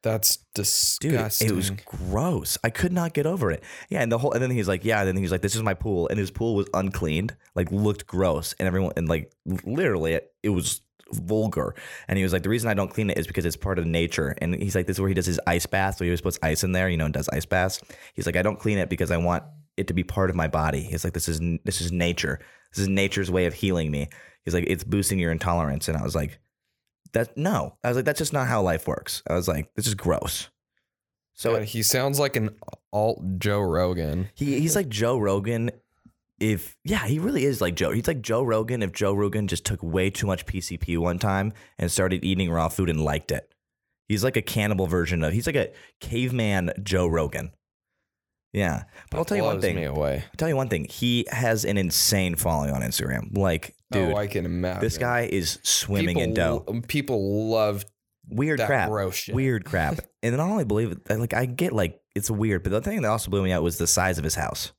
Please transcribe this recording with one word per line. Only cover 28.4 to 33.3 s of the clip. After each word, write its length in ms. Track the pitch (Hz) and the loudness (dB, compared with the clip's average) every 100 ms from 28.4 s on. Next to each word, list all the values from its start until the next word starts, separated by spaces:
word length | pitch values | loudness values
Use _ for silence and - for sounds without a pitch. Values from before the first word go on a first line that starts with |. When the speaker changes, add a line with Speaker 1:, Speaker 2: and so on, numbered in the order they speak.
| 127 | 2
Speaker 2:
how 140 | 120 | 2
life 240 | 92 80 - | 2 2 -2
works." 340 | 71 - - - | -6 -6 -8 -2
I 60 | 82 | 0
was 120 | 90 | 0
like, 240 | 76 78 - | -2 -2 -4
"This 100 | 117 | -2
is 60 | |
gross." 560 | 101 87 73 - - - _ _ _ _ _ _ _ _ - | 0 2 0 0 -6 -8 _ _ _ _ _ _ _ _ -4
So 180 | 117 | 0
Speaker 1:
God, 100 | 113 104 | 2 0
he 180 | 113 | 0
sounds 360 | 104 131 135 139 | 2 2 2 2
like 160 | 143 127 | 2 2
an 200 | 107 - - - _ | -2 -4 -20 -20 _
alt 300 | 104 107 - 92 | 0 2 0 -4